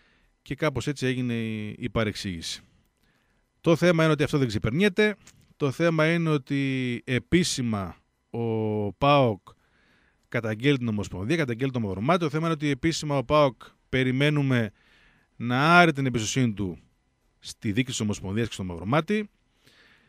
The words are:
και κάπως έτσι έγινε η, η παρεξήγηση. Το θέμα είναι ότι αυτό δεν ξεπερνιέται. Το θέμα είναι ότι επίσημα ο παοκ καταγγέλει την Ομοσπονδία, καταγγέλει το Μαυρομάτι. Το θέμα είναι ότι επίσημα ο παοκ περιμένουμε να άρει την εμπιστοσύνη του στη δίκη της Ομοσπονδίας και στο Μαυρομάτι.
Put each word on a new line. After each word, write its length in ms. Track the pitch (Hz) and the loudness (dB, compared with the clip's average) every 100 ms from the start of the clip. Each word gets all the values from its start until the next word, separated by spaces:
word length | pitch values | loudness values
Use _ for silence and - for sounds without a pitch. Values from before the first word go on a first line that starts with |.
| _ _ _ _ | _ _ _ _
και 140 | - 143 | -14 -4
κάπως 320 | 156 131 147 | -2 -2 -4
έτσι 180 | 139 131 | -2 -2
έγινε 280 | 127 123 | -2 -2
η, 420 | 117 113 110 107 - | -4 -4 -6 -8 -8
η 100 | 120 | -4
παρεξήγηση. 720 | 117 104 - 101 85 - - - _ _ _ _ _ _ _ _ _ | -2 -2 -2 -6 -6 -8 -12 -16 _ _ _ _ _ _ _ _ _
Το 140 | - 160 | 0 4
θέμα 280 | 175 165 | 4 4
είναι 80 | 160 | 2
ότι 120 | 147 | 2
αυτό 140 | 143 151 | 0 0
δεν 100 | 127 | 0
ξεπερνιέται. 680 | 104 113 139 208 185 214 196 - - _ - | 0 -2 0 0 2 0 0 -12 -20 _ -4
Το 140 | 143 | -4
θέμα 360 | 123 170 160 156 | 0 2 4 2
είναι 180 | 170 165 | 2 2
ότι 720 | 151 - 139 135 131 123 120 - | 0 0 -2 0 -2 -4 -6 -4
επίσημα 920 | 123 - 175 175 - 120 107 90 - _ _ _ | -4 2 2 2 -2 -2 -2 -6 -12 _ _ _
ο 640 | 117 117 110 110 107 101 | -6 -2 -2 0 -2 -2
παοκ 540 | - 139 143 123 98 - - _ _ _ _ _ _ _ | 0 4 6 4 0 -8 -20 _ _ _ _ _ _ _
καταγγέλει 500 | 123 110 107 135 139 | -6 -4 0 2 2
την 100 | 117 | 0
Ομοσπονδία, 480 | 104 92 92 104 165 | -2 -4 -6 -2 -2
καταγγέλει 360 | 135 117 135 | -2 -2 -4
το 80 | 123 | -2
Μαυρομάτι. 400 | 104 95 123 180 | -4 -2 0 0
Το 100 | 165 | 0
θέμα 140 | 156 | -2
είναι 100 | 165 | -2
ότι 140 | 156 147 | -2 -2
επίσημα 480 | 139 165 156 151 139 | -2 -2 -2 -2 -4
ο 60 | |
παοκ 380 | 117 151 143 - - _ _ | 2 4 4 0 -14 _ _
περιμένουμε 840 | 127 127 127 143 147 139 123 107 - _ _ _ _ _ - | 0 0 2 2 2 2 2 0 -6 _ _ _ _ _ -8
να 420 | 117 127 151 175 | -4 0 6 8
άρει 120 | 170 | 6
την 140 | 139 135 | 4 -2
εμπιστοσύνη 480 | 120 107 135 123 | -2 -2 0 0
του 240 | 101 95 80 _ _ _ _ _ _ | 0 -6 -8 _ _ _ _ _ _
στη 320 | - - 113 | -20 -8 -2
δίκη 180 | 101 127 | -2 -2
της 100 | 117 | -4
Ομοσπονδίας 480 | 107 101 95 104 117 | -4 -4 -4 -4 -4
και 60 | |
στο 100 | - | -6
Μαυρομάτι. 640 | 92 85 90 151 160 214 214 _ _ _ _ _ _ _ | -10 -8 -2 0 0 -2 -4 _ _ _ _ _ _ _